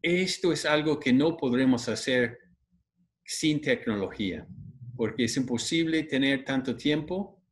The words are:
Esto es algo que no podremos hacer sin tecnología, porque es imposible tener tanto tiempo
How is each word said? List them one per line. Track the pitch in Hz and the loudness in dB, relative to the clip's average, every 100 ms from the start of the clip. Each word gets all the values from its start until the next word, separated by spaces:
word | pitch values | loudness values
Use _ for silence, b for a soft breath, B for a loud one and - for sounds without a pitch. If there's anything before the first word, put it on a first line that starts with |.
Esto | 165 180 185 - 180 | 2 0 0 0 0
es | 151 151 | 2 2
algo | 151 151 147 | 2 2 0
que | 135 | 4
no | 127 156 160 | 4 4 2
podremos | 131 123 131 120 120 | 0 2 4 2 0
hacer | 110 - 127 120 - _ _ _ _ _ _ _ _ | -4 0 2 0 -4 _ _ _ _ _ _ _ _
sin | - - 156 147 | -12 -2 0 2
tecnología, | 143 123 - 104 92 - 98 78 90 - - - - - | 2 0 0 -2 -2 -4 -4 -4 -12 -16 -16 -16 -16 -4
porque | 113 - 117 | -4 0 0
es | 139 | 0
imposible | 123 120 - 170 165 160 | -2 -2 -2 0 0 -2
tener | 151 135 139 135 135 | -2 0 2 0 -2
tanto | 135 131 120 | -2 -2 -2
tiempo | 147 151 156 180 202 - _ | 0 0 -2 -6 -8 -12 _